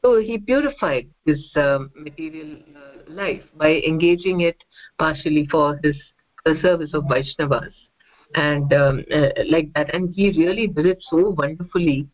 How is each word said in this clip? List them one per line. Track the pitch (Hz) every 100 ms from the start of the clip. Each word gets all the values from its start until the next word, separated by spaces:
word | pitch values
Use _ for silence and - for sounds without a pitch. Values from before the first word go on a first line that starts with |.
| 247
So | 226
he | 220 226
purified | 208 262 294 - 185 135 123 _ 160
his, | 143 - 151
um, | 143 139 135 147
material, | 151 143 160 156 151 147 - 143
uh, | 139 - -
life | 170 190 - - 156
by | 156 160 -
engaging | 160 170 175 185 180
it | 170 170 _ - - -
partially | 156 143 156 151 147
for | 160 147 143
his, | 151 143 - _ _ - 160
the | 156
service | 180 170 147
of | 156 139
Vaishnavas, | 131 139 - 147 135 - _ _ _ _ _ _ -
and, | 147 147 143
um, | 143 139 135 -
uh, | 151 143 - -
like | 160 151
that. | 151 147
And | 165 180 185
he | 196
really | 156 170 208 214
did | 151 170
it | 185 -
so | 160 202
wonderfully | 160 143 160 175 180 165 135 143